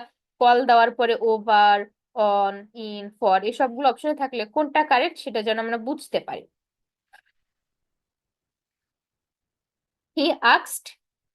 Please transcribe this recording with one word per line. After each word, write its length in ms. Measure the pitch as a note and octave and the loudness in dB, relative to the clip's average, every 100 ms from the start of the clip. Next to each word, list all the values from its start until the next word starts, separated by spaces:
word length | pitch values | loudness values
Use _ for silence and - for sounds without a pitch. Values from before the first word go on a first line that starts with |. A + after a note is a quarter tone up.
| A#3+ _ _ _ | -2 _ _ _
কল 180 | B3 A#3+ B3 | 4 4 4
দেওয়ার 220 | A#3 A#3 A#3 | 4 4 2
পরে 160 | A#3 A#3 A3+ | -2 0 0
over, 460 | A3 G#3+ G#3 G#3 G3+ G#3 _ _ - | -2 2 4 6 4 -2 _ _ -2
on, 360 | G#3 G3+ G3 G3+ G#3+ A#3 G#3+ | 0 2 0 -4 -14 -16 -12
in, 180 | G#3 G3+ - | -12 -14 -4
for, 200 | G#3+ F#3+ G#3 | 0 2 0
এই 60 | A#3+ | -2
সবগুলো 260 | C4 A#3 C#4 | -4 0 -2
অপশনে 220 | A#3+ D4+ D4 | 0 -4 -4
থাকলে 200 | C4+ B3 G#3+ | -6 -6 -6
কোনটা 260 | D4+ D4+ D4+ D4+ | -4 -2 -2 0
কারেক্ট, 260 | B3+ E4 E4 | 0 0 -4
সেটা 160 | C#4 A3+ G#3+ | -8 -6 -4
যেন 100 | A3 | -4
আমরা 140 | A3+ A#3 A3+ | -4 -6 -6
বুঝতে 300 | D4 - F#3+ - | -10 -6 -8 -6
পারি। 160 | - - _ _ _ _ _ _ _ _ _ _ _ _ _ _ _ _ _ _ _ _ _ _ _ _ _ _ _ _ _ _ _ _ _ _ _ _ - | -12 -16 _ _ _ _ _ _ _ _ _ _ _ _ _ _ _ _ _ _ _ _ _ _ _ _ _ _ _ _ _ _ _ _ _ _ _ _ -4
He 100 | D4+ - G3+ | -2 0 2
asked, 320 | E4 - - - - _ _ _ | 2 0 -14 -16 -20 _ _ _